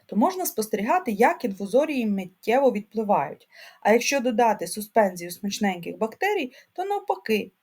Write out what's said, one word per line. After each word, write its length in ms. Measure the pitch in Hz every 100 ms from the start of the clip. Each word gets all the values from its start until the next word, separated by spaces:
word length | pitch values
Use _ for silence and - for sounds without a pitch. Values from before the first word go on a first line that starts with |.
| _
то 100 | 196
можна 300 | 302 370 339
спостерігати, 640 | - 214 208 214 349 359
як 320 | 196 262 330
інфузорії 640 | 233 190 196 226 302 269 220
миттєво 640 | 196 180 - - 240 269
відпливають. 760 | 208 208 220 208 180 139 - _ - - -
А 100 | 202
якщо 280 | 226 240 277
додати 460 | 240 220 233 208 175
суспензію 640 | - 208 - 202 180 170
смачненьких 680 | 175 202 196 202 180 170 175
бактерій, 540 | 190 - 381 415 254 - _
то 120 | -
навпаки, 680 | 392 403 392 392 - 214 - _